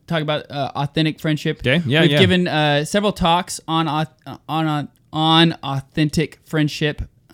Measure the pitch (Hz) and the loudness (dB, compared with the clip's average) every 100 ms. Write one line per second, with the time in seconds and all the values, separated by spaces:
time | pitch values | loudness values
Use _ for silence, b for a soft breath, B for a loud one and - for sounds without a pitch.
0 | - 170 151 151 - 143 135 - 143 - | -6 -4 -2 -4 -6 -8 -6 -4 -4 -2
1 | 156 - 165 151 160 151 - 151 151 147 | -2 -2 -4 -4 -4 -4 0 0 2 2
2 | 160 143 185 180 180 151 151 147 151 202 | 4 6 4 4 0 0 0 0 0 0
3 | 202 - 185 175 185 - - 160 165 156 | 0 0 2 0 -2 -8 -2 0 2 0
4 | 156 _ - 123 - 156 160 151 139 _ | -4 _ -18 -18 -6 -2 -2 -2 -6 _
5 | _ 156 160 160 165 - 135 135 - - | _ -2 2 4 4 2 -6 -6 -6 -2
6 | 151 170 147 - - 160 151 - 151 135 | -2 0 -4 -6 -8 -4 -2 -2 -4 -4
7 | - _ _ | -10 _ _